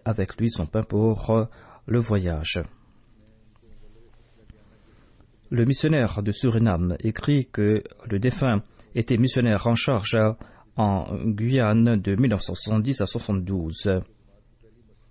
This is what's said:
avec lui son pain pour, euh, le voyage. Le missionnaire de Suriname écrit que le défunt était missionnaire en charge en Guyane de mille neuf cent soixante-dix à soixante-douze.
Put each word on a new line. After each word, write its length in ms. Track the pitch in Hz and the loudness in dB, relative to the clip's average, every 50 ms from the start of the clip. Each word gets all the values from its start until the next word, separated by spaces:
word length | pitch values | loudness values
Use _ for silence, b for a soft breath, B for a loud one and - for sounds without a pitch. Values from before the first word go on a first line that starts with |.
| - | -4
avec 340 | 113 107 - 92 - - - | -4 -2 -2 -4 -6 -4 -4
lui 80 | 117 117 | -4 -4
son 160 | - - 82 | -2 -4 -8
pain 180 | - - 110 | -4 -2 -4
pour, 460 | 110 - 101 104 110 113 107 104 - - | -4 -2 0 0 2 2 0 -2 -2 0
euh, 160 | 110 113 113 - B B B B B B B | 0 0 0 -2 B B B B B B B
le 160 | - 110 120 | -2 0 0
voyage. 580 | 113 110 107 98 90 87 80 78 80 - - 90 80 - - - _ _ _ - _ _ _ _ _ - _ _ _ - _ _ _ 117 - - - - - - - - - - - _ _ _ b b b b b b b b b b b b b b b b b _ _ _ _ - | 0 0 0 0 0 0 -4 -4 -4 -4 -6 -6 -6 -8 -12 -20 _ _ _ -20 _ _ _ _ _ -20 _ _ _ -20 _ _ _ -20 -20 -20 -20 -20 -20 -20 -20 -20 -20 -20 -20 _ _ _ b b b b b b b b b b b b b b b b b _ _ _ _ -4
Le 160 | - 120 117 | 0 2 2
missionnaire 560 | 131 139 - - 156 160 143 117 98 - 107 | 2 2 2 2 2 2 2 2 0 -2 -4
de 100 | 98 104 | -4 -4
Suriname 640 | 98 - - 123 113 - 117 110 90 82 90 87 85 - | -2 0 0 2 2 4 2 2 2 2 0 -2 -2 -2
écrit 500 | - 110 - - - 147 147 139 127 - | -4 -4 -4 -2 0 2 2 2 0 -2
que 320 | - 107 104 104 110 101 - - - - - 113 | -2 0 2 2 2 2 0 -6 -18 -16 -8 -4
le 100 | 104 98 | -4 0
défunt 440 | 110 127 - - 139 127 107 101 - b b b b b - | 0 0 0 0 0 0 0 0 -2 b b b b b -4
était 240 | 123 113 - 123 107 | -4 -2 0 2 2
missionnaire 480 | 131 127 - 131 120 117 104 98 - | 2 2 2 2 2 2 2 2 2
en 80 | 120 117 | 0 0
charge 420 | - - 147 131 98 104 - 120 110 110 107 110 B B B B B B B - | 0 0 0 0 0 -2 0 0 2 2 2 0 B B B B B B B -4
en 420 | - 107 101 98 90 - - 101 - 71 | 0 0 2 0 0 -2 -4 -6 -4 -2
Guyane 760 | 113 104 104 113 117 135 131 113 104 107 113 117 120 113 101 | -2 -2 -2 -2 0 2 2 2 4 4 4 4 4 4 2
de 140 | 92 98 98 | 0 0 0
mille 140 | 101 139 123 | 2 2 2
neuf 100 | 104 95 | 2 0
cent 140 | - - 90 | -2 -6 -8
soixante-dix 480 | - - 107 110 110 107 139 131 - | -8 -4 -2 0 0 0 0 -2 -2
à 40 | 98 | -2
soixante-douze. 840 | - - 117 - - 101 95 90 98 98 90 80 82 80 - - 101 95 90 - - _ _ _ - _ _ _ _ _ _ - 110 113 123 110 110 104 _ _ _ | -4 -4 -8 -4 -2 -4 -2 -2 -2 -4 -4 -4 -6 -8 -4 -2 0 0 0 -2 -8 _ _ _ -20 _ _ _ _ _ _ -20 -20 _ _ _ _ _ _ _ _